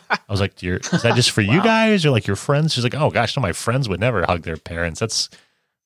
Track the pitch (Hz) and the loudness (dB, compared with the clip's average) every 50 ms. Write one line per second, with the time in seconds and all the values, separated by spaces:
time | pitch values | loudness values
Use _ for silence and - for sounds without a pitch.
0 | - _ 226 - - - 101 92 98 98 - - - 90 90 98 - - - - | -4 _ -6 -6 -4 -4 -2 -2 -2 -2 -4 -8 -6 -4 -4 -4 -4 -4 -4 0
1 | - 120 117 120 120 - - - 104 98 127 180 196 226 220 220 226 220 214 196 | 0 2 2 2 2 2 2 2 2 4 4 4 4 4 4 4 4 2 2 2
2 | 156 151 131 107 - - 98 - - - 143 143 156 160 - 127 117 123 - 131 | 2 2 2 2 2 0 -4 -4 -2 0 0 2 2 0 0 0 -2 -2 -2 0
3 | 156 127 - 107 117 110 - 139 127 90 82 - - 120 113 135 139 107 90 85 | -2 0 0 0 -2 0 -2 -2 -2 -2 -2 -2 -2 -2 -2 0 0 -2 -2 0
4 | 107 127 120 95 - - 90 85 76 82 82 78 - - 87 82 87 85 78 - | 0 0 0 2 2 2 2 0 -2 -6 -8 -10 -10 -10 -6 -4 -4 -4 -4 -4
5 | 113 113 - - - - - - _ _ _ _ _ _ _ _ _ | -6 -4 -4 -6 -6 -6 -10 -18 _ _ _ _ _ _ _ _ _